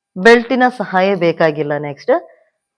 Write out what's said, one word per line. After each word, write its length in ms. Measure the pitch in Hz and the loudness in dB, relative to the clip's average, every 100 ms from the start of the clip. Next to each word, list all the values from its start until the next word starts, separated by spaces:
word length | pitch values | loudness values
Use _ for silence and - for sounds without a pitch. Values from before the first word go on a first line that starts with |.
| _ 185 | _ 0
ಬೆಲ್ಟಿನ 460 | 208 240 233 254 254 247 | 4 4 2 0 0 -2
ಸಹಾಯ 380 | 190 185 190 196 | -4 -2 0 0
ಬೇಕಾಗಿಲ್ಲ. 640 | 170 160 165 151 147 147 | 0 0 0 -2 -4 -6
ನೆಕ್ಸ್ಟ್ 340 | 147 143 - 330 - _ _ _ _ | -8 -8 -2 -2 -4 _ _ _ _